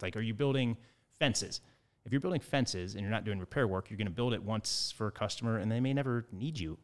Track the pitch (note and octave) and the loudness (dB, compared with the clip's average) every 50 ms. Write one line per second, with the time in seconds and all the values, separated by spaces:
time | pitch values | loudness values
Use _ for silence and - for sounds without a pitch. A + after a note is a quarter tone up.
0 | - F#2+ - G#2+ A2 A2+ A2 G2+ C#3+ C#3 C3+ C3+ B2+ A#2+ A#2 - - - - _ | -6 -4 -4 -2 -2 -2 -2 0 0 2 2 2 2 2 0 -2 -6 -16 -20 _
1 | _ _ _ - D#3 C#3 A2 - - F2 - - - - - _ _ _ _ _ | _ _ _ 0 2 2 2 2 -2 -4 -6 -10 -12 -14 -20 _ _ _ _ _
2 | _ G#2+ G#2+ C#3 C#3 C#3+ - C#3+ - - - C#3 B2 - - F#2 F2+ F#2 G2 G2+ | _ 0 0 0 2 2 0 0 0 0 2 2 2 2 0 -2 -4 -4 -4 -4
3 | G2+ G2 A2 G#2+ F#2 G#2+ G2+ F#2+ F2+ - - D3 C3 G#2 F#2+ F#2+ F#2+ - G#2+ G2 | -2 0 0 0 0 0 -2 -2 -4 -2 0 2 2 4 2 0 -2 -4 -4 -2
4 | G#2+ G2+ E2 - A#2+ B2 A#2 F#2 F2+ G2+ A2 G#2+ - - - - - - - - | -2 -2 0 0 0 2 0 0 0 -2 -2 0 0 0 -2 0 -2 -4 -2 -2
5 | A2 G#2 - - G#2+ G#2 - - A#2+ A#2 A2+ A2 F#2 A2 A2+ A#2 B2+ C3 C#3 C#3 | -2 -2 0 0 -2 -2 -2 -2 0 0 2 2 2 2 2 2 2 2 2 2
6 | C3+ C3+ A#2+ A#2+ A2+ - - F#2+ A2+ D#3 D#3+ - F2+ D#2 D#2 - | 2 2 2 0 0 -2 -6 -6 -4 -4 -2 -2 -4 -4 -4 -6